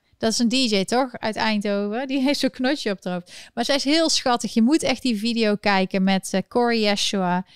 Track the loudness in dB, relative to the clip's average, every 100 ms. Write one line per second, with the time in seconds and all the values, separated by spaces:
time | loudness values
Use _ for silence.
0 | _ _ -2 0 0 2 2 0 0 0
1 | 0 -4 -8 -4 -2 -2 -2 -2 -2 -4
2 | -4 -2 0 0 -2 -2 -2 -2 -4 -6
3 | -6 -8 -10 -18 -12 -6 -2 0 2 2
4 | 2 0 0 0 0 2 4 2 0 -2
5 | -2 -2 -2 2 2 2 2 2 2 0
6 | 2 2 0 -4 -2 0 2 2 0 0
7 | 0 0 0 0 -4